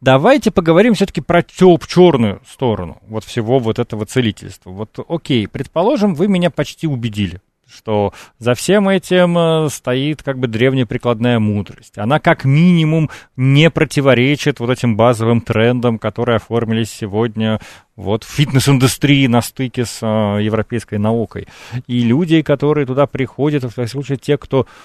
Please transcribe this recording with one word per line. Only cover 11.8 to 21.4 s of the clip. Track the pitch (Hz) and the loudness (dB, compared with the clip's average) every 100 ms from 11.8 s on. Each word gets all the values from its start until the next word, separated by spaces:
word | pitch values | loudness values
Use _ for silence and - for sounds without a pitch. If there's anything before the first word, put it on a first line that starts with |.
| - - | -18 -8
Она | 107 147 | -2 0
как | - 165 | 2 0
минимум | 135 143 180 175 156 160 156 - - - | 2 4 4 4 2 0 -2 -6 -14 -2
не | 131 139 165 | 2 6 4
противоречит | - - 147 139 120 127 143 147 131 | 2 -4 0 2 4 2 0 -2 -2
вот | 120 | -2
этим | 127 120 107 | -2 0 2
базовым | 117 113 113 117 | 2 2 0 0
трендам, | - 107 117 123 120 113 | 0 0 2 2 -2 -2
которые | 107 107 120 113 | -6 -4 -2 -2
оформились | - 117 113 110 113 | -2 -4 -2 -2 -4
сегодня | - 107 101 120 107 110 110 - - _ - | -8 -6 -2 -2 -2 -4 -4 -8 -20 _ -12
вот | 98 110 | -4 -4
в | - | -4
фитнес-индустрии | - 143 135 139 139 127 - 139 139 131 | -2 0 0 2 2 2 0 2 2 4
на | 120 | 2
стыке | - - 131 131 117 | -2 -6 -8 -4 -6
с, | - | -6
э, | 113 110 104 104 | -4 -2 0 -2
европейской | 107 110 104 117 - 104 | -2 -2 -4 -6 -6 -4
наукой. | 107 117 107 95 | -2 -2 -4 -10